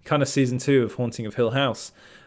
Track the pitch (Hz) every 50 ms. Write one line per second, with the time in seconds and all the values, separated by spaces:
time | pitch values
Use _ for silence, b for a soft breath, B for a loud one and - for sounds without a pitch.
0 | _ - 156 143 139 131 - 147 135 123 120 107 - - 139 135 120 104 - -
1 | 123 117 110 - 117 107 - - 120 113 120 135 139 131 107 - - - B B
2 | B B B B B